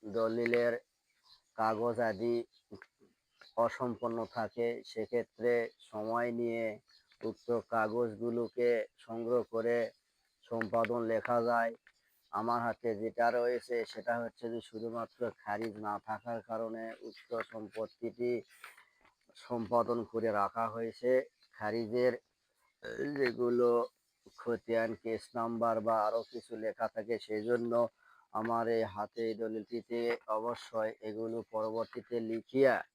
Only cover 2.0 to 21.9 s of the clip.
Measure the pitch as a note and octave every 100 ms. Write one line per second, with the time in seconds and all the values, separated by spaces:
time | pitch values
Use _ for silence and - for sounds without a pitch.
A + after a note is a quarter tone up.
2 | A2+ G2+ A#2 A#2 A#2 _ _ - - _
3 | _ _ _ _ - - A#2 - B2 A2+
4 | A#2+ A#2 A2+ - G#2+ - A#2 A#2 A2 -
5 | G#2+ A#2+ A2+ _ A#2 A#2+ A2+ _ - G#2+
6 | A2 A2+ A#2+ A#2 A#2+ A#2 A2+ G#2+ _ _
7 | _ _ A2 G#2+ - A#2+ - A2+ A2 A2+
8 | A#2+ G#2+ A#2 A#2 A#2 - A#2+ A#2+ G#2+ _
9 | - A2+ A#2 B2 A2 A2+ A2+ A#2+ A2 -
10 | _ _ _ _ - A#2 A2+ A#2 A2+ A#2+
11 | A2+ A2+ - A#2+ A#2 A#2 A#2 A2+ _ _
12 | _ _ _ G2 A2+ A#2 A#2 A2 A#2+ G#2
13 | A2 G2+ A#2 A#2+ A#2+ B2 - A#2+ A2+ -
14 | G#2 A#2 A#2 - A#2 A#2 - A2 A2+ A2+
15 | A2+ _ A#2+ - - G#2 A2+ G#2 G#2+ G#2
16 | - G#2+ - A#2 G#2+ A2+ A2+ A2+ A2+ A2+
17 | A#2 G2+ - A#2 A2+ A2+ G#2+ A2 G#2+ _
18 | A#2 A2 A#2+ A#2+ - - - - - _
19 | _ _ _ - - A#2+ G#2+ A#2 A2+ A#2+
20 | G#2+ A2+ A2 G#2 G2 - A2+ A2+ A#2 G#2+
21 | B2 B2+ C#3 _ _ - G#2+ A2+ A2+